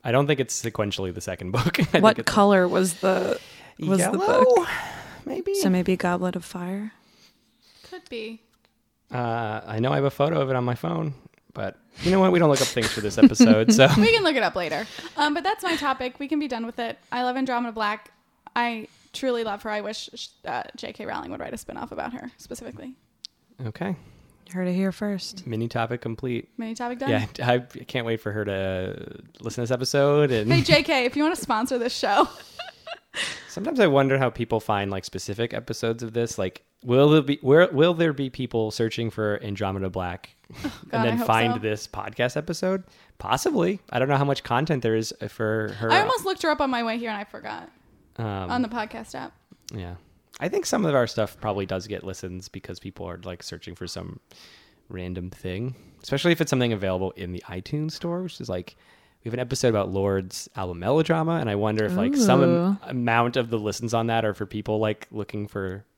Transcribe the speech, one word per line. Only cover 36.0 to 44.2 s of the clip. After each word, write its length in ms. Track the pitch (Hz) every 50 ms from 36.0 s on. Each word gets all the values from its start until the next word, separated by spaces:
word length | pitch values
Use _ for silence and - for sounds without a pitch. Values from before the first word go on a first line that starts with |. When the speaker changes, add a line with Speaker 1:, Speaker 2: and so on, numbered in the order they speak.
| 120
Speaker 1:
of 100 | 113 113
this. 240 | 120 117 113 -
Like, 260 | - 95 95 - - _ _ _ _ -
will 260 | 127 120 131 143 147
there 120 | 151 160 139
be, 160 | 135 139 -
where, 260 | - 127 143 160 180 180
will 240 | 156 131 156 175 175
there 180 | 165 170 160 143
be 160 | 135 139 131
people 400 | - - 131 113 - 113 110 110
searching 400 | - - 117 110 - - 117 113
for 300 | - - 107 104 104 -
Andromeda 480 | - 104 101 95 104 95 95 98 95 95
Black 460 | 90 95 90 87 87 - - - _ _ _ _ - - -
Speaker 3:
Oh, 0 |
God, 80 | 285 - - - -
Speaker 1:
and 120 | - 226 226
then 80 | 117 110
Speaker 3:
I 20 |
hope 100 | 117 -
Speaker 1:
find 260 | - 113 113 113 113 117
Speaker 3:
so. 40 | 107
Speaker 1:
this 280 | 104 110 107 104 -
podcast 500 | - - 104 101 104 110 - 123 123 -
episode? 460 | 156 151 170 170 - - 185 190 190 185 _ _ _ - _ _
Possibly. 600 | _ - - 117 135 - 359 302 220 170 180 208 196 _ -
I 80 | -
don't 100 | 120 127 139
know 80 | 143
how 80 | 139